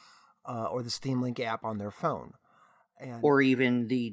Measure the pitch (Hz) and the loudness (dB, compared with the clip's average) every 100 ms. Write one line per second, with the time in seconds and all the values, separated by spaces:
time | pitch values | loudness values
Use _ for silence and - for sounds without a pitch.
0 | - - _ _ - 120 113 117 120 - | -20 -20 _ _ -10 -6 -4 -4 -6 -6
1 | 135 127 127 120 117 113 113 110 101 - | -2 -2 -2 -4 -4 -4 -4 -6 -8 -6
2 | 165 107 62 - _ _ _ _ _ - | -4 -4 -8 -18 _ _ _ _ _ -18
3 | 135 117 147 139 135 123 127 123 117 127 | -14 0 4 6 6 6 4 2 2 0
4 | 117 | 0